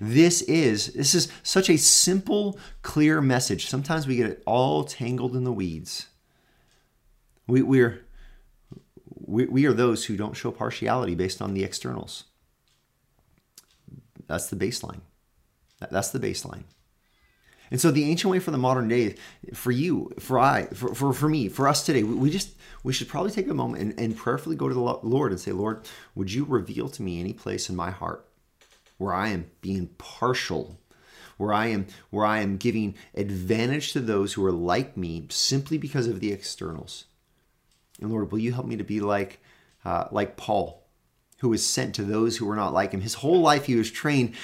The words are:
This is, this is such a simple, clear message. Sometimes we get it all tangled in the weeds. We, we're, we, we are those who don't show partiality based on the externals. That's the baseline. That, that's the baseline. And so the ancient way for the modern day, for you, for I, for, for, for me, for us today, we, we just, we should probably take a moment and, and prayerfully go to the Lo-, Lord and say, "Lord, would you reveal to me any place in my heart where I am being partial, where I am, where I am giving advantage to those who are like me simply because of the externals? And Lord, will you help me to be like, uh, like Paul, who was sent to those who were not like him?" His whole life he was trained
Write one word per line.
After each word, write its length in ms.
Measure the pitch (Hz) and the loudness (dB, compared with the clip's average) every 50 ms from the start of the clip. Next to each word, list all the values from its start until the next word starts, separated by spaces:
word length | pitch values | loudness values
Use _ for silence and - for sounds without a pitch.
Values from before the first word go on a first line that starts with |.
This 400 | 104 107 117 139 165 175 170 - | -4 2 6 6 6 8 6 4
is, 520 | - - 147 165 156 123 110 104 - - - | 2 2 2 4 4 4 4 2 0 -4 -2
this 220 | - - - - | 0 2 4 4
is 160 | 175 156 - - - | 4 2 0 -4 -8
such 280 | - - - 190 190 - | -6 2 2 4 6 6
a 80 | 175 151 | 4 6
simple, 840 | - - - - - - 180 196 190 - 214 208 202 202 196 - - - - - | 6 6 6 6 6 4 4 2 2 2 0 2 2 0 -4 -6 -12 -18 -18 -14
clear 400 | - - - 151 151 151 156 156 | -12 -4 2 4 6 6 6 6
message. 460 | 143 135 127 123 123 - 104 - - - | 4 4 4 4 2 0 -2 -2 -2 -4
Sometimes 400 | - 131 139 143 165 160 147 135 | -4 -4 -2 -2 -2 -2 0 0
we 100 | 131 123 | 2 2
get 120 | 117 107 | 2 0
it 140 | - - - | -2 -4 -2
all 380 | - 110 123 127 135 151 151 147 | 2 4 4 4 4 2 0 0
tangled 540 | - - - 127 117 123 127 123 131 123 131 | -2 -6 -6 -4 -2 -2 -2 -2 -2 -2 -2
in 80 | 127 | -2
the 80 | 127 120 | -2 -2
weeds. 540 | 101 98 87 80 80 - - - - - - _ _ _ _ _ _ _ _ _ _ _ _ _ _ _ _ _ _ _ _ _ _ _ _ _ _ _ - | -2 -2 -4 -4 -6 -8 -10 -10 -12 -12 -14 _ _ _ _ _ _ _ _ _ _ _ _ _ _ _ _ _ _ _ _ _ _ _ _ _ _ _ 2
We, 140 | 123 127 | 2 4
we're, 440 | 135 - 135 131 123 117 117 - - - - - - - - - _ _ _ _ _ _ - - - _ _ - - - - - - | 4 6 6 6 6 4 2 -4 -12 -20 -20 -20 -20 -20 -20 -20 _ _ _ _ _ _ -20 -20 -20 _ _ -20 -20 -20 -20 -16 -10
we, 200 | - 95 113 127 | -2 0 0 2
we 200 | - 120 131 139 | 2 4 4 6
are 80 | 147 117 | 6 6
those 320 | 110 123 123 113 110 - | 6 4 4 4 2 -2
who 120 | - 107 95 | -4 -4 -4
don't 180 | 104 107 - | -4 -6 -6
show 160 | - - 120 | -6 -6 -6
partiality 640 | - - 117 117 - - 110 110 113 127 123 95 87 | -6 -4 -4 -6 -4 -2 -2 0 0 0 0 -2 -2
based 260 | 82 92 95 - - | -2 -2 -4 -4 -6
on 120 | 101 98 98 | -6 -4 -2
the 100 | 95 95 | -2 -2
externals. 600 | 95 - - - 123 123 - - - - - - _ _ _ _ _ _ _ _ _ _ _ _ _ _ _ _ _ _ _ _ _ _ _ _ _ _ - - _ _ _ _ - - - - _ _ - - - | -4 -6 -8 -8 -8 -8 -8 -10 -12 -14 -16 -18 _ _ _ _ _ _ _ _ _ _ _ _ _ _ _ _ _ _ _ _ _ _ _ _ _ _ -20 -20 _ _ _ _ -20 -20 -20 -20 _ _ -20 -10 -6
That's 220 | 78 85 - - | -6 -6 -4 -6
the 80 | - 98 | -4 -4
baseline. 420 | 95 104 127 - - - - - - - _ _ _ _ _ _ _ _ _ _ _ _ _ _ | -4 -4 -4 -6 -8 -10 -12 -14 -18 -20 _ _ _ _ _ _ _ _ _ _ _ _ _ _
That, 120 | - - | -12 -4
that's 180 | - 95 98 - | -2 -2 -2 -2
the 100 | - 131 | -4 -4
baseline. 440 | - - - - - - - - - - _ _ _ _ _ _ _ _ _ _ _ _ _ _ _ _ _ _ - - | -4 -4 -4 -6 -8 -10 -12 -14 -16 -20 _ _ _ _ _ _ _ _ _ _ _ _ _ _ _ _ _ _ -10 -6
And 80 | - 127 | -2 2
so 100 | - 170 | 4 4
the 140 | 139 147 147 | 6 4 4
ancient 280 | 147 165 170 - 196 | 2 2 2 2 2
way 80 | 185 185 | 2 2
for 120 | 185 - | 0 0
the 60 | 151 131 | 0 2
modern 320 | 127 127 131 127 120 110 | 2 2 2 2 2 2
day, 260 | 117 123 117 104 95 - - - - _ - - - | 2 2 2 0 -2 -6 -14 -20 -20 _ -16 -16 -14
for 180 | - - 123 | -4 -2 0
you, 400 | 123 123 156 180 151 98 - - - - | 0 2 2 0 0 -2 -2 -6 -10 -12
for 180 | - - 131 123 | -4 0 2 4
I, 280 | 127 139 139 113 - | 6 6 4 2 0
for, 280 | - - - 117 - - | -4 -6 -6 -6 -6 -2
for, 200 | - 135 139 131 | 0 2 2 2
for 160 | - 143 151 | 2 2 2
me, 180 | 156 156 123 92 | 2 2 0 -2
for 220 | - - 135 139 | 0 2 2 4
us 160 | 147 - - | 4 2 2
today, 180 | - 156 127 107 | 2 2 2 2
we, 120 | 107 120 | 2 2
we 140 | - 131 147 | 2 2 2
just, 200 | 156 196 190 - - - - - - - - | 2 0 -4 -6 -10 -18 -20 -20 -20 -8 -4
we 80 | 127 | -4
should 160 | 131 - - - | -4 -4 -4 -6
probably 240 | - 151 175 214 | -4 -4 -2 -2
take 160 | 208 - - 285 | -2 -2 -2 -2
a 60 | 160 | -2
moment 280 | 135 123 120 120 - | -2 -2 -2 -4 -4
and, 180 | 95 107 - - | -4 -4 -4 -2
and 180 | 117 113 110 - | -2 -2 -4 -2
prayerfully 400 | - 117 123 135 - 160 160 139 | -2 -2 -2 -2 -2 -4 -4 -2
go 100 | 139 135 | 0 0
to 80 | 131 | 0
the 60 | 127 | 2
Lo-, 180 | 120 120 - - - | 2 0 0 -2 0
Lord 280 | 113 120 135 147 117 | 0 2 2 2 2
and 80 | 98 90 | 0 -2
say, 140 | - 104 98 | -4 -4 -4
"Lord, 340 | 92 101 110 113 110 - - - - - - _ | -2 -2 -2 -4 -4 -8 -16 -20 -20 -20 -12 _
would 180 | 95 95 95 98 | -6 -4 -2 -2
you 100 | 123 147 | -2 0
reveal 460 | 135 - 92 90 - 104 117 117 135 | 0 0 0 0 -2 -4 -6 -6 -6
to 120 | - - | -8 -8
me 200 | 104 95 87 85 | -6 -6 -4 -4
any 100 | 87 95 | -6 -6
place 380 | - - - - 101 98 - - | -8 -8 -8 -6 -6 -4 -6 -6
in 80 | 92 90 | -6 -6
my 140 | 85 87 | -6 -6
heart 340 | 92 92 85 82 82 - - _ _ _ _ _ _ _ _ _ _ _ _ _ _ - | -6 -8 -8 -8 -8 -10 -14 _ _ _ _ _ _ _ _ _ _ _ _ _ _ -6
where 160 | 92 98 87 | -4 -2 -2
I 160 | 92 98 110 | 0 0 -2
am 200 | 104 90 82 80 - _ | -2 -4 -6 -8 -14 _
being 260 | - 92 98 95 90 - - - | -6 -4 -4 -4 -4 -6 -10 -16
partial, 800 | - - - - - 123 127 123 - - 92 76 57 - 82 - _ _ _ _ _ _ - - - - - - | -20 -20 -6 -2 0 0 0 0 -2 -4 -4 -4 -6 -6 -12 -20 _ _ _ _ _ _ -20 -20 -20 -20 -8 -4
where 160 | 98 107 104 | -2 0 2
I 140 | 104 110 117 | 2 2 0
am, 200 | 113 104 95 95 - - - _ | 0 -2 -4 -6 -10 -18 -16 _
where 160 | - 101 107 | -2 0 2
I 160 | 107 107 110 | 2 2 2
am 160 | 104 101 98 95 | 0 0 -2 0
giving 380 | - 120 117 113 107 101 98 - - - - | 0 0 0 0 -2 -2 -4 -8 -14 -12 -6
advantage 760 | - 101 98 98 95 90 92 110 110 113 123 139 151 147 - - | -6 -4 -4 -4 -4 -2 0 0 2 2 0 0 -2 -4 -4 -4
to 80 | 147 | -2
those 320 | 123 110 107 101 98 101 - | 0 2 2 2 2 0 0
who 120 | - 98 | 0 2
are 60 | 95 | 2
like 460 | 92 85 85 87 90 117 131 131 - - | 2 2 0 2 2 0 0 -2 -6 -6
me 280 | 90 85 82 82 73 - | -6 -6 -6 -8 -8 -6
simply 480 | - - - - 131 139 139 - 160 151 | -4 -2 0 2 0 0 0 -2 -4 -4
because 280 | 139 143 139 139 123 | -4 -4 -2 -2 -2
of 140 | 117 110 95 | -2 -2 -2
the 140 | 101 104 101 | -4 -4 -4
externals? 720 | 95 - - - - 90 82 82 78 76 - - - - _ _ _ _ _ _ _ _ _ _ _ _ _ _ _ _ _ - - | -4 -8 -10 -10 -8 -8 -8 -8 -10 -12 -14 -16 -16 -18 _ _ _ _ _ _ _ _ _ _ _ _ _ _ _ _ _ -14 -10
And 100 | - 107 | -6 -4
Lord, 200 | 113 110 104 - | -4 -2 -2 -2
will 80 | - 110 | -2 -2
you 120 | 110 120 | -2 -2
help 140 | 123 123 - | -2 -4 -4
me 100 | 117 120 | -6 -6
to 80 | 104 98 | -6 -6
be 160 | 98 104 107 | -4 -4 -2
like, 400 | 104 101 101 101 98 92 - - _ _ _ _ _ _ _ _ - | 0 0 0 0 -2 -4 -8 -16 _ _ _ _ _ _ _ _ -6
uh, 240 | 98 90 85 85 - | -4 -2 -2 -2 -2
like 240 | - 104 104 95 - | -2 -2 -2 -2 -6
Paul, 500 | - - - 107 101 87 82 - - _ _ _ _ _ _ _ _ _ _ _ _ | -10 -4 -2 -2 -2 -2 -4 -8 -16 _ _ _ _ _ _ _ _ _ _ _ _
who 80 | - 123 | 0 0
was 180 | 110 110 - | 2 2 0
sent 300 | - - - 127 123 98 | 0 -2 -2 -2 -4 -4
to 80 | - 104 | -4 -4
those 320 | 101 107 107 113 117 113 | -2 0 2 2 0 0
who 100 | - 117 | -2 -2
were 120 | 101 107 107 | -2 -2 -2
not 160 | 101 90 67 | -2 0 2
like 200 | 92 98 98 - | 0 0 0 -2
him?" 60 | 95 | -4
His 140 | 92 110 - | -4 -4 -6
whole 240 | - - 143 170 185 | -4 0 4 4 6
life 260 | 165 151 147 143 139 | 6 6 6 4 2
he 100 | - 123 | 2 2
was 140 | 113 107 - | 2 2 0
trained 460 | - - - 151 147 135 123 117 - - | -4 -4 -2 2 2 2 2 2 -2 -8